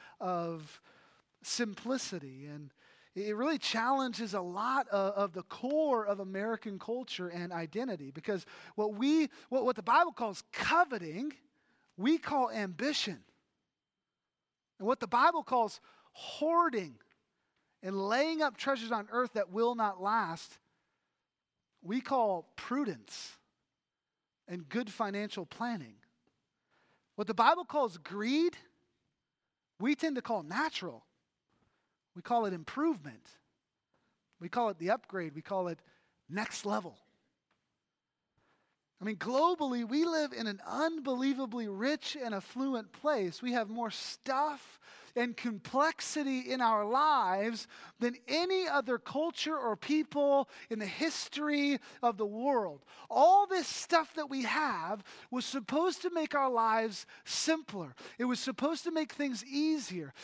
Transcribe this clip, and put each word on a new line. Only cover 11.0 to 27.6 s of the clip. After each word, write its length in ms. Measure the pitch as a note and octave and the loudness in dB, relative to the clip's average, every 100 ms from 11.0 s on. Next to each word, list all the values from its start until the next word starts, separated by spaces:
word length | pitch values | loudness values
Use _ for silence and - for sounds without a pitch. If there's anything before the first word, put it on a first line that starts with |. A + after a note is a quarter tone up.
| E3+ D#3+ C#4+ - _ _ _ _ _ - | -6 -6 -6 -8 _ _ _ _ _ -2
we 220 | A3 E4 | 2 2
call 320 | - C#4+ B3 | 2 0 2
ambition. 680 | A3 G3 D#3+ C4 D4 - C#3+ - _ _ _ _ _ _ _ _ _ _ _ _ _ _ - | 0 -4 -2 -2 -2 -2 -6 -14 _ _ _ _ _ _ _ _ _ _ _ _ _ _ -4
And 80 | G3 | -2
what 100 | C4 | 0
the 80 | G#3 | 0
Bible 380 | A#3 D#4 E4 | 4 4 4
calls 360 | - B3 G#3+ - - _ _ | 0 0 0 -4 -18 _ _
hoarding 840 | - - - D4+ E4+ E4+ A#3+ D#3+ A2+ _ _ _ _ _ _ _ _ | -18 -16 -4 2 4 4 0 -6 -12 _ _ _ _ _ _ _ _
and 100 | F#3 | -6
laying 480 | G3 G3 A#3+ D#4 D#4+ | -4 0 2 2 2
up 140 | D4 A3+ | 0 0
treasures 340 | - C4+ A3+ | -2 -2 -2
on 160 | A3+ G#3 | -4 -2
earth 220 | A3+ B3+ | -2 0
that 180 | A3 F#3 | -2 -2
will 240 | G3 A#3 A#3+ | 0 0 2
not 260 | G#3+ F#3+ | 0 0
last, 560 | G3 A3+ F#3 E3 - - _ _ _ _ _ _ _ _ _ _ _ _ | 0 0 0 -4 -12 -20 _ _ _ _ _ _ _ _ _ _ _ _
we 180 | F3 A#3 | -4 -4
call 480 | - C4+ A3 F3+ - - | 0 2 2 0 -6 -14
prudence 800 | - B3+ C4 C3+ G2+ - - - _ _ _ _ _ _ _ _ _ _ - | -4 -2 0 -4 -10 -14 -14 -18 _ _ _ _ _ _ _ _ _ _ -12
and 200 | F3+ D3+ | -12 -6
good 220 | A3 A3 | -4 -4
financial 560 | - G#3 G3+ G#3 - E3 | -4 -4 -2 -4 -6 -10
planning. 480 | - A#3+ A3+ A#2+ G2+ _ _ _ _ _ _ _ _ _ _ _ | -8 -6 -6 -10 -18 _ _ _ _ _ _ _ _ _ _ _
What 140 | - G#3 | -8 -2
the 60 | |
Bible 300 | G3+ A#3+ F4 | 6 6 6